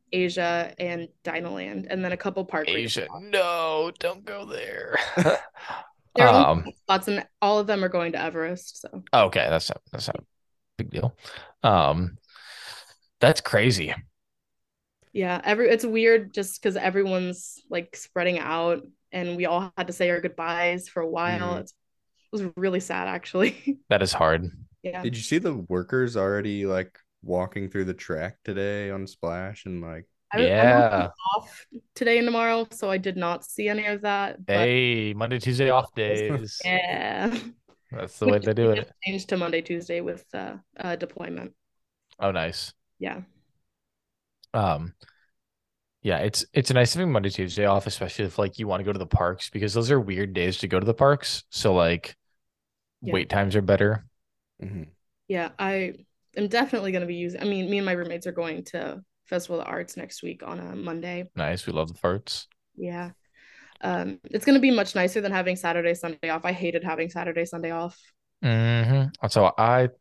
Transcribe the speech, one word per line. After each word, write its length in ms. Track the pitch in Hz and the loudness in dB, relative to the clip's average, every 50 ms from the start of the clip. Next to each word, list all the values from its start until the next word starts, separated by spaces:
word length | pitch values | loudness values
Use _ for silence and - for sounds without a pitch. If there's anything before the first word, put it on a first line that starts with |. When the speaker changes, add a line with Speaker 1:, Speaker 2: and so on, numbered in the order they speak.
| _ _ - | _ _ -2
Speaker 1:
Asia, 600 | 185 180 175 175 180 170 170 170 170 170 - - - | 0 0 0 0 0 0 0 0 0 -2 -4 -6 -8
and 300 | 180 175 175 170 165 165 _ _ - | -6 -6 -6 -6 -10 -12 _ _ -8
Dinoland, 640 | 175 160 165 175 170 - 185 180 202 208 190 190 - | -8 -6 -6 -6 -6 -8 -8 -8 -8 -8 -8 -6 -6
and 140 | 185 185 185 | -4 -4 -2
then 80 | 180 180 | -2 -4
a 40 | |
couple 280 | 180 - 196 190 196 185 | -4 -4 -4 -4 -4 -4
park 240 | - - 156 156 156 | -4 -4 -4 -2 0
Speaker 2:
Asia. 340 | 185 113 117 110 - - 82 | -2 -2 -2 -2 -4 -4 -6
Speaker 1:
resorts. 220 | 76 - - 190 208 | -6 -10 -14 -8 -2
Speaker 2:
No, 600 | 202 196 180 175 170 170 165 160 156 156 160 170 170 - | 0 0 2 2 0 -2 -2 0 0 0 -2 -2 -4 -6
don't 260 | - 170 185 190 214 | -6 -6 -6 -8 -10
go 200 | 208 202 202 196 | -12 -12 -12 -10
there. 500 | - - 123 - 101 - - - - - - - - - | -10 -10 -8 -8 -8 -10 -10 -8 -4 -2 -2 -2 -2 0
<laughs> 220 | 180 175 151 - - - - - - - - - - - - _ _ _ _ - | 2 2 4 2 0 -2 -8 -18 -16 -14 -12 -12 -12 -14 -16 _ _ _ _ 6
Speaker 1:
There 100 | - 131 | 8 10
are 220 | 120 110 92 73 71 | 10 10 10 8 6
only 140 | 82 85 82 | 4 2 0
Speaker 2:
Um, 80 | - - _ _ | -4 -10 _ _
Speaker 1:
spots, 240 | - 190 190 - | 2 2 2 2
and 180 | - 202 196 - - _ - | 0 -4 -4 -6 -8 _ -2
all 200 | 208 202 208 208 | 0 2 2 2
of 80 | 202 202 | 2 0
them 160 | 208 196 190 | 0 0 0
are 40 | 180 | -2
going 240 | 180 175 170 170 160 | -2 -2 -2 -2 -4
to 80 | - | -4
Everest, 600 | - 165 156 165 160 165 180 180 - - - - | -4 -4 -4 -4 -4 -6 -6 -8 -12 -16 -18 -18
so. 240 | - - - 190 185 - - | -16 -16 -14 -16 -4 2 6
Speaker 2:
Okay, 320 | 120 104 92 - 90 62 64 | 6 6 6 4 2 2 2
that's 200 | 80 82 - - | 2 0 0 -2
not, 120 | - - _ _ - | -6 -8 _ _ -10
that's 160 | - - - | -8 -6 -6
not 80 | - | -6
a 80 | - - _ _ _ _ _ _ _ _ _ _ | -8 -10 _ _ _ _ _ _ _ _ _ _
big 140 | - - - | -10 -8 -8
deal. 260 | - - - 123 - _ - - - - - - - _ - | -4 -4 -4 -4 -4 _ -16 -18 -18 -18 -20 -20 -6 _ 2
Um, 540 | 113 101 87 76 69 76 85 90 87 - - _ _ - - - - - - - - - - - - - _ _ _ _ - | 4 6 6 6 4 4 2 0 -2 -4 -10 _ _ -20 -20 -20 -20 -20 -18 -16 -16 -18 -18 -20 -20 -20 _ _ _ _ 4
that's 200 | - 139 160 - | 6 6 6 4
crazy. 540 | - - - 104 107 127 113 95 78 73 - - - - _ _ _ _ _ _ _ _ _ _ _ _ _ _ _ _ _ _ _ _ - | 2 0 2 4 4 4 2 2 0 -4 -6 -8 -10 -16 _ _ _ _ _ _ _ _ _ _ _ _ _ _ _ _ _ _ _ _ -4
Speaker 1:
Yeah, 280 | 202 185 180 180 175 - | -2 -2 0 -2 0 2
every-, 240 | - 208 220 247 - | 2 4 4 6 6
it's 140 | 233 226 247 | 6 4 2
weird 500 | 233 220 226 226 226 226 226 202 196 - | 2 2 4 6 6 6 6 4 0 -6
just 260 | 208 196 190 - - | -6 -6 -6 -6 -4
'cause 140 | - 202 185 | -2 -2 0
everyone's, 840 | - - 185 185 196 196 190 185 185 185 180 180 180 - - - - _ - | 0 0 0 2 2 2 2 0 0 -2 -2 -6 -8 -12 -16 -18 -18 _ -8
like, 240 | - 175 175 - - | -6 -6 -6 -6 -10
spreading 460 | - - - - 180 175 180 180 165 | -18 -14 -8 -2 0 0 2 0 0
out, 420 | - 156 160 165 165 170 170 156 - - - _ _ _ - | -2 -2 -2 0 2 2 0 0 -2 -8 -20 _ _ _ -8
and 240 | 185 175 175 175 | -6 -6 -4 -2
we 100 | 175 180 | 0 0
all 260 | 160 170 175 196 185 - | 2 2 0 0 -2 -4
had 100 | 190 180 175 | -4 -4 -4
to 40 | 175 | -2
say 180 | - 185 175 | 0 2 2
our 100 | 175 170 | 2 0
goodbyes 680 | 165 175 - 165 165 170 170 170 175 175 175 180 180 - | -2 -4 -6 -4 -4 -2 0 0 0 0 0 -2 -6 -8
for 140 | - 175 165 | -6 -4 -4
a 60 | 160 | -2
while. 420 | 165 165 170 175 175 175 180 180 | -2 -2 0 0 0 0 -2 -4
Speaker 3:
Mm-hmm. 100 | 175 180 | -4 -6
Speaker 1:
It's, 120 | 180 - - _ _ _ _ _ _ _ _ _ _ _ - | -8 -10 -16 _ _ _ _ _ _ _ _ _ _ _ -6
it 100 | 208 196 | -6 -6
was 100 | 175 165 | -6 -4
really 240 | 180 190 196 180 190 | -4 -2 -2 -2 -2
sad, 260 | 185 - 170 - 180 | -2 -4 -4 -4 -4
actually. 720 | 190 185 175 - - - 185 190 - - - - 277 269 - _ | -4 -6 -8 -8 -4 -2 0 0 0 0 -2 -4 -6 -6 -4 _
<laughs> 40 | - | 2
Speaker 2:
That 140 | 107 98 98 | 2 4 4
is 100 | 92 - | 2 2
hard. 380 | - 80 80 80 82 90 85 - - - - _ _ - | 4 4 4 4 4 2 -2 -8 -10 -18 -20 _ _ -10
Speaker 1:
Yeah. 200 | 185 175 180 180 | -10 -8 -6 -6
Speaker 3:
Did 120 | 120 123 | -6 -6
you 60 | 113 113 | -6 -4
see 160 | - 151 170 | -2 0 0
the 160 | - 175 143 | 0 0 -2
workers 600 | 107 87 82 92 90 90 - 131 127 127 120 117 | -4 -4 -4 -4 -4 -2 -2 0 0 0 0 0
already, 500 | 104 95 98 101 104 101 107 101 101 98 | 0 0 2 0 0 -2 -2 -4 -2 -2
like, 320 | 98 95 92 92 92 _ - _ _ _ _ - | 0 0 -2 -2 -4 _ -20 _ _ _ _ -8
walking 460 | - 90 90 92 92 - 101 98 92 | -4 -2 -2 -2 -4 -6 -8 -8 -6
through 160 | - 101 95 | -4 -4 -2
the 100 | 92 90 | -4 -4
track 440 | - - - - 80 82 95 - _ _ | -6 -8 -8 -6 -6 -6 -8 -10 _ _
today 460 | - 98 98 98 101 104 101 101 98 | -8 -6 -4 -4 -4 -4 -4 -6 -6
on 160 | 98 98 98 | -8 -8 -10
Splash 600 | 95 - _ - 85 85 90 92 98 104 - - | -12 -12 _ -6 -6 -6 -6 -8 -10 -12 -12 -12
and, 160 | 98 90 87 82 | -10 -10 -8 -8
like, 240 | 82 80 82 - _ _ _ _ - | -10 -12 -14 -16 _ _ _ _ -6
Speaker 1:
I, 100 | 208 214 | 0 2
I'm 40 | 240 | 2
Speaker 2:
Yeah. 640 | 90 98 107 117 123 123 120 120 110 104 92 87 87 - - - 185 202 | 4 6 6 8 8 8 8 8 6 6 2 0 -2 -4 -6 -4 -2 -2
Speaker 1:
off 300 | - - - - - - _ - 240 - _ - | -2 -4 -8 -18 -20 -20 _ -20 -20 -20 _ -6
today 240 | - 247 233 233 240 | -2 2 2 4 4
and 80 | 240 | 2
tomorrow, 400 | 240 233 226 233 226 226 226 226 226 | 2 2 2 2 2 2 0 -2 -4
so 200 | - - 220 196 | -6 -6 -4 -2
I 80 | 190 185 | -2 -2
did 180 | 185 196 185 | -2 -4 -4
not 300 | 185 175 170 175 - - | -2 -2 -2 -4 -4 -8
see 200 | - - - 208 | -10 -8 -4 -2
any 200 | 208 214 214 208 | -2 -2 -2 -2
of 160 | 208 208 202 208 | -2 -4 -2 -2
that, 420 | 208 202 202 202 - - - 185 | -2 0 0 -2 -4 -6 -6 -2
but 120 | - 101 101 | 0 2 4
Speaker 2:
Hey, 560 | 113 123 123 127 127 123 120 113 107 107 104 | 4 4 4 4 4 4 2 0 0 -2 -2
Monday, 240 | 104 113 120 127 120 | -2 -2 -2 -2 -2
Tuesday 320 | - 127 123 123 135 131 | -2 0 0 2 4 4
off 200 | 127 127 123 - - | 4 4 2 0 -2
Speaker 3:
<laughs> 40 | |
Speaker 2:
days. 640 | 117 107 107 104 107 107 110 147 127 113 101 - - - | -2 0 0 0 0 0 -2 -2 -4 -6 -8 -10 -6 -4
Speaker 1:
Yeah. 720 | 185 180 185 180 175 - - - 107 - - 196 226 240 226 - 233 - _ _ _ _ _ _ - | -2 0 0 0 -2 -4 -4 -4 -4 -4 -2 -2 -2 -2 -4 -8 -12 -16 _ _ _ _ _ _ -14
Speaker 2:
That's 280 | 123 113 92 90 - - | -12 -10 -10 -10 -6 0
the 80 | 107 | 2
Speaker 1:
Which 160 | 104 104 104 101 | 4 4 4 4
Speaker 2:
way 80 | 110 107 | 2 2
they 0 | |
do 220 | 117 117 113 107 | 4 6 4 4
Speaker 1:
just 140 | 104 - - | 4 0 -4
Speaker 2:
it. 60 | - _ - | -10 _ -6
Speaker 1:
changed 220 | 190 190 190 - - | -4 -4 -4 -4 -2
to 80 | 196 185 | -2 -2
Monday, 240 | 175 170 165 165 165 | -2 0 -2 -2 -2
Tuesday 400 | - 175 170 175 - 170 175 180 | -4 -6 -6 -6 -6 -6 -6 -6
with, 240 | 175 175 175 - _ - | -6 -8 -10 -12 _ -12
uh, 220 | - 95 - - 190 - _ _ - | -10 -10 -10 -12 -14 -18 _ _ -10
uh, 180 | - 180 170 | -8 -6 -6
deployment. 580 | 170 175 170 - - 170 - 170 175 - - - _ _ _ _ _ _ _ _ _ _ _ _ - | -6 -8 -10 -10 -10 -12 -10 -10 -10 -12 -14 -16 _ _ _ _ _ _ _ _ _ _ _ _ -4
Speaker 2:
Oh, 100 | 98 98 | -2 -2
nice. 440 | 92 87 80 85 87 - - - - _ _ _ _ - | 0 0 -2 -4 -4 -8 -10 -12 -14 _ _ _ _ -12
Speaker 1:
Yeah. 240 | 90 - - 185 185 - _ _ _ _ _ _ _ _ _ _ _ _ _ _ _ _ _ _ _ _ _ _ _ _ - | -10 -10 -10 -10 -14 -18 _ _ _ _ _ _ _ _ _ _ _ _ _ _ _ _ _ _ _ _ _ _ _ _ -2
Speaker 2:
Um, 400 | 113 101 92 78 73 82 85 - _ - - _ _ _ _ _ _ _ _ _ _ _ _ _ _ _ _ _ _ - | 0 2 2 0 0 -4 -8 -12 _ -20 -20 _ _ _ _ _ _ _ _ _ _ _ _ _ _ _ _ _ _ -2
yeah, 160 | 104 87 71 | 0 0 0
it's, 260 | 80 110 - - - - - | 0 -2 -2 -4 -6 -2 0
it's 180 | 147 127 - 131 | 0 2 4 6
nice 220 | 123 123 120 - | 6 6 6 4
having 160 | 170 185 170 131 | 2 0 2 2
Monday, 180 | 107 98 98 | 2 0 0
Tuesday 340 | - - 95 90 85 104 104 | -2 -4 -4 -4 -2 2 2
off, 200 | 101 98 98 - | 4 4 4 2
especially 380 | 104 - - 98 87 - - 104 | -2 -4 -6 -6 -6 -4 -4 -4
if, 140 | 90 - - | -2 0 0
like, 200 | 101 95 - - | -2 -2 -2 -4
you 80 | 110 | -4
wanna 180 | 101 92 95 95 | -4 -4 -2 -2
go 80 | 104 98 | -2 -4
to 60 | 95 | -4
the 80 | 92 | -2
parks, 440 | 82 - - 90 87 92 - - - | 2 2 2 2 2 0 -2 -6 -8
because 240 | - 104 104 104 95 | -6 -4 -2 0 0
those 160 | 117 117 120 | 0 2 4
are 100 | 143 135 | 4 2
weird 320 | 107 98 95 92 101 98 92 | 2 0 -2 -2 -2 -2 0
days 260 | 90 87 92 90 - | 0 0 0 0 -2
to 100 | - 90 | -2 0
go 100 | 92 92 | 0 2
to 80 | 101 | 2
the 80 | 113 113 | 2 2
parks. 500 | - 139 139 143 139 - - - - - _ | 4 6 6 4 4 0 -4 -8 -8 -8 _
So, 240 | - - - 107 92 | -6 0 2 4 4
like, 420 | 90 85 85 87 82 - - - _ _ _ _ _ _ _ _ _ _ _ _ _ _ _ _ _ - | 6 4 4 2 0 -4 -8 -18 _ _ _ _ _ _ _ _ _ _ _ _ _ _ _ _ _ -6
Speaker 1:
Yeah. 120 | 104 98 | -2 -2
Speaker 2:
wait 140 | 92 90 - | -2 0 0
times 260 | 101 101 101 98 95 | 0 0 2 2 2
are 60 | 107 95 | 2 4
better. 440 | 92 101 95 104 104 110 110 - - _ _ _ _ _ _ _ _ _ - - | 4 4 4 4 4 2 0 -4 -10 _ _ _ _ _ _ _ _ _ -14 -12
Speaker 3:
Mm-hmm. 220 | 98 101 90 76 80 _ _ _ _ _ _ _ - | -10 -10 -10 -12 -12 _ _ _ _ _ _ _ -6
Speaker 1:
Yeah, 220 | 190 175 170 165 - - | -4 -4 -4 -6 -6 -4
I 360 | 196 190 196 196 185 180 - - - _ _ _ _ _ - | -4 -2 -2 -2 -2 -4 -6 -10 -18 _ _ _ _ _ -6
am 120 | - 208 196 | -4 -2 0
definitely 440 | 220 233 262 - - 220 196 190 185 | 2 0 0 0 0 -2 -2 -2 -2
gonna 140 | 180 175 | -2 -2
be 100 | 175 175 | -4 -4
using, 240 | 175 175 170 180 - | -6 -6 -6 -6 -4
I 40 | - | -4
mean, 260 | 208 202 190 185 180 | -2 -2 -2 -2 -2
me 80 | 202 202 | -2 0
and 80 | 196 | 0
my 60 | 185 180 | 0 -2
roommates 340 | 175 175 170 170 170 175 | -2 -4 -6 -8 -8 -8
are 60 | 180 175 | -8 -6
going 320 | 175 170 165 156 175 180 | -4 -4 -6 -6 -8 -10
to 380 | - - 170 - 147 143 190 190 _ _ _ _ | -10 -8 -8 -8 -8 -10 -12 -14 _ _ _ _
Festival 340 | - 180 175 175 - 175 165 | -6 -6 -6 -4 -4 -6 -6
of 60 | - | -6
the 40 | - | -6
Arts 260 | - 170 175 - - | -6 -6 -8 -8 -12
next 260 | 180 - - - - 175 | -14 -14 -14 -14 -12 -12
week 200 | 170 180 - - | -12 -12 -12 -12
on 160 | - 175 180 | -12 -12 -12
a 160 | 180 180 185 | -12 -12 -10
Monday. 560 | 190 185 170 165 165 165 180 175 175 185 - - | -10 -10 -8 -8 -8 -8 -8 -8 -10 -10 -10 -8
Speaker 2:
Nice. 300 | - 78 78 85 90 - | -6 -4 -4 -4 -4 -6
We 60 | - - | -4 -4
love 180 | 78 80 80 82 | -4 -4 -4 -4
the 60 | - | -2
farts. 480 | - 87 92 104 - - - - - - _ _ _ _ _ | -2 0 0 -2 -4 -8 -10 -10 -10 -14 _ _ _ _ _
Speaker 1:
Yeah. 340 | - 180 175 175 175 175 175 - _ _ _ _ _ _ - - - - - - - - | -10 -10 -8 -8 -8 -10 -12 -14 _ _ _ _ _ _ -20 -20 -20 -20 -20 -14 -8 -4
Um, 360 | 185 180 175 180 190 - - - | -4 -2 -2 -4 -6 -8 -12 -8
it's 220 | - - 214 - | -6 -6 0 4
gonna 120 | 285 269 269 | 6 6 6
be 120 | 254 269 | 6 6
much 240 | 247 220 196 190 - | 4 4 2 0 0
nicer 260 | 196 180 185 185 220 | 0 0 0 0 0
than 120 | 202 196 196 | -2 -2 -2
having 220 | 185 180 185 180 | -2 0 -2 -2
Saturday, 360 | 180 - 170 165 175 170 170 170 | -2 -2 -2 0 0 2 0 0
Sunday 360 | 170 - 170 160 - - 165 | -2 -4 -8 -8 -6 -4 -4
off. 140 | 160 165 165 | -4 -2 -2
I 60 | 180 185 | -4 -4
hated 300 | 175 190 170 165 165 170 | -2 -2 -2 -2 -2 -2
having 280 | 175 160 160 165 175 | -4 -4 -4 -4 -6
Saturday, 340 | - 170 180 175 165 170 170 | -6 -6 -6 -4 -4 -4 -4
Sunday 260 | 170 170 170 165 165 | -4 -6 -6 -6 -6
off. 300 | 165 165 170 175 - - _ _ _ _ _ _ _ _ - | -4 -4 -6 -8 -8 -12 _ _ _ _ _ _ _ _ 0
Speaker 2:
Mm-hmm. 840 | 127 113 113 113 117 117 117 113 117 135 139 135 143 - - - 101 | 2 2 4 4 4 4 4 4 4 4 4 2 0 -2 -2 -2 2
So 240 | - 113 98 90 - - | 4 6 6 6 6 4
I, 320 | 110 117 123 127 127 123 - _ | 4 6 6 6 4 2 0 _